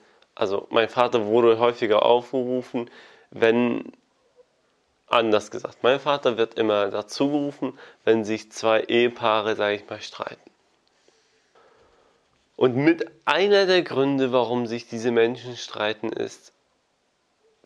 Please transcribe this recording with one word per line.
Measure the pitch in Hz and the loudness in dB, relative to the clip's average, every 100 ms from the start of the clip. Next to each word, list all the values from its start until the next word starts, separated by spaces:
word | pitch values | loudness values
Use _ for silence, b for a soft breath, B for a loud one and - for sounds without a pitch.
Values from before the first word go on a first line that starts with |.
| b b b | b b b
also | - 107 98 - | -6 -4 -4 -2
mein | 113 110 | 0 0
Vater | 131 120 120 104 | 0 0 0 2
wurde | 117 117 113 | 4 4 4
häufiger | 120 120 110 104 - | 2 0 0 2 4
aufgerufen, | 120 123 131 123 127 120 131 117 B B B B | 2 0 -4 -4 -4 -6 -8 -8 B B B B
wenn, | - 113 117 120 117 - - _ _ _ _ _ _ _ _ _ _ - | 0 2 4 0 -2 -8 -18 _ _ _ _ _ _ _ _ _ _ -2
anders | 120 113 104 - | 0 2 0 -2
gesagt, | 113 - - | -12 -12 -2
mein | 117 139 | 0 0
Vater | 147 143 131 110 | -2 -2 0 0
wird | 113 | -2
immer | - 110 104 101 | -2 0 0 0
dazu | 104 104 - 143 | -4 -6 -2 -2
gerufen, | 147 143 - 131 - B B | -2 -4 -6 -10 -10 B B
wenn | - 113 | 0 0
sich | 104 110 - | 0 -6 -8
zwei | - 113 110 | -4 0 0
Ehepaare, | - 120 120 120 117 110 104 101 | 2 2 2 0 0 0 0 -2
sag | 104 | -2
ich | 104 - | -2 -8
mal, | 104 | -14
streiten. | - - - - - _ _ _ _ b b b b b b b b b b b b b b b _ - | -12 -12 -12 -14 -20 _ _ _ _ b b b b b b b b b b b b b b b _ 0
Und | 127 120 | 0 2
mit | 151 165 - _ - | 2 2 -2 _ -2
einer | 151 202 202 190 | 2 4 4 4
der | 185 | 2
Gründe, | 160 127 139 139 131 | 2 0 0 2 2
warum | 127 113 123 117 | 2 0 -2 -4
sich | 117 - | -6 -10
diese | 117 120 | -6 0
Menschen | 117 117 127 123 120 | 2 2 0 -12 -14
streiten, | - 110 107 110 113 | -12 -6 -6 -4 -6
ist, | - 113 - - _ _ _ _ _ _ _ _ _ _ _ | -6 -8 -10 -20 _ _ _ _ _ _ _ _ _ _ _